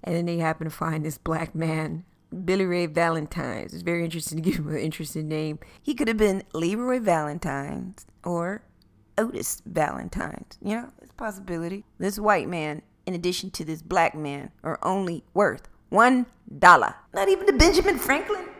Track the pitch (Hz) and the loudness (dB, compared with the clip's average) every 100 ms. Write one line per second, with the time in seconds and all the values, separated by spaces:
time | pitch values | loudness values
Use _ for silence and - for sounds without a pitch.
0 | - 170 175 170 165 160 160 - 160 156 | -2 -2 0 0 0 -2 -6 -4 -4 -2
1 | 151 - - 160 165 160 160 160 156 156 | -4 -6 -4 -4 -4 -4 -2 -2 -4 -8
2 | - _ _ 180 180 190 185 175 170 151 | -12 _ _ -8 0 0 2 0 0 2
3 | 170 165 151 165 131 - - - 175 170 | 2 0 -4 -6 -6 -8 -10 -8 -4 -2
4 | 170 165 - 156 165 - 151 156 156 156 | -2 -4 -6 -2 0 0 -2 -2 -4 -4
5 | 156 - 156 156 156 151 - - - 269 | -8 -6 -4 -4 -4 -6 -12 -12 -6 -2
6 | 262 220 208 190 - 156 170 214 247 254 | 0 4 4 4 -2 -2 0 0 0 0
7 | 214 165 151 151 170 139 139 - 185 185 | 2 2 0 -4 -4 -4 -6 -8 -10 -14
8 | - _ - 170 170 208 _ _ _ _ | -20 _ -4 -2 -2 -6 _ _ _ _
9 | _ - 226 - - - - 175 - 65 | _ -2 -2 -2 -6 -8 -6 -2 -2 -2
10 | - - - - - - - 220 254 - | -8 -6 -6 -10 -16 -12 -6 -6 -8 -20
11 | - - 220 196 190 170 170 196 - _ | -20 -10 -10 -10 -8 -6 -6 -8 -14 _
12 | 190 208 208 196 - 175 156 151 - _ | -6 0 2 2 2 -4 -4 -8 -12 _
13 | - 180 175 180 185 - 156 160 160 180 | -6 -2 -2 -2 -6 -10 -8 -8 -2 2
14 | 165 160 147 143 139 _ - 127 - 190 | 2 0 -6 -8 -12 _ -8 -4 0 0
15 | 185 170 - - 202 - - - _ 190 | -2 -4 -4 2 2 2 -12 -20 _ 6
16 | 240 254 240 _ - 143 180 160 107 - | 6 6 0 _ -18 4 8 10 8 -2
17 | - - 381 381 392 269 320 349 392 302 | -10 -2 2 4 4 6 8 8 2 0
18 | - 277 - 403 359 - | 0 -2 0 -6 -6 -16